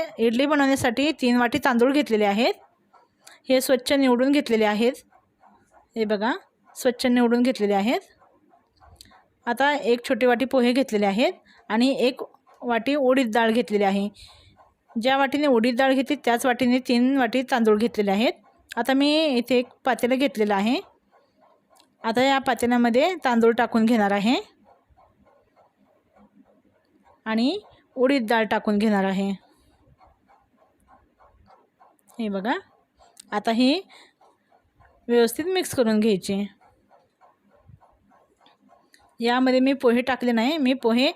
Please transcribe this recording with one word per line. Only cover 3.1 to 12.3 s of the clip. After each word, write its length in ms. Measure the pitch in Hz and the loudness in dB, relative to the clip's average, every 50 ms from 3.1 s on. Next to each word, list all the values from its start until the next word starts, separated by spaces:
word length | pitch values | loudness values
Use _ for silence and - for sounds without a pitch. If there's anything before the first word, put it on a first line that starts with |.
| _ _ _ - - _ _ - | _ _ _ -20 -20 _ _ -2
हे 120 | 262 262 | 0 0
स्वच्छ 320 | 254 - 269 254 - - | 2 0 0 0 0 0
निवडून 400 | 294 277 269 262 247 240 254 277 | 0 2 2 2 2 2 2 2
घेतलेले 320 | 285 294 285 - 233 220 214 | 2 0 0 0 0 2 2
आहेत. 280 | 208 208 202 233 247 285 - - _ _ _ _ _ _ _ _ _ _ _ _ _ _ - _ _ _ | 0 0 0 0 0 -2 -4 -12 _ _ _ _ _ _ _ _ _ _ _ _ _ _ -20 _ _ _
हे 80 | 226 220 | -6 -4
बघा, 280 | 208 214 196 208 240 311 392 - _ _ _ _ _ - | -2 -2 -2 -2 -4 -4 -6 -10 _ _ _ _ _ -14
स्वच्छ 300 | - - 254 240 - - | -4 -4 -4 -2 0 0
निवडून 360 | 254 247 247 240 233 233 240 | 0 2 2 2 2 2 2
घेतलेले 320 | 247 262 247 - 208 202 202 | 0 0 0 0 -2 0 0
आहेत. 260 | 196 196 226 294 392 - _ _ _ _ _ _ _ _ _ _ _ _ _ _ _ - - - - - - - _ _ _ _ _ _ | 0 0 0 -2 -4 -6 _ _ _ _ _ _ _ _ _ _ _ _ _ _ _ -20 -20 -20 -20 -20 -20 -20 _ _ _ _ _ _
आता 260 | 233 240 226 269 285 294 | -6 -4 -2 0 0 0
एक 300 | 262 - 214 240 240 - - | -2 -2 -2 -2 -2 -2 -4
छोटी 180 | 269 214 254 | -2 0 2
वाटी 180 | 247 240 226 262 | 2 2 0 -2
पोहे 280 | 247 - 269 240 240 | -2 0 0 0 2
घेतलेले 340 | 247 277 262 269 214 208 208 | 0 0 -2 -2 -2 -2 0
आहेत 260 | 196 190 208 269 349 370 - _ _ _ - _ - | 0 0 0 -2 -2 -2 -6 _ _ _ -20 _ -4
आणि 200 | 208 226 247 269 269 - | -2 0 0 0 0 0
एक 220 | 220 254 262 - - - | -2 -2 -2 -6 -12 -16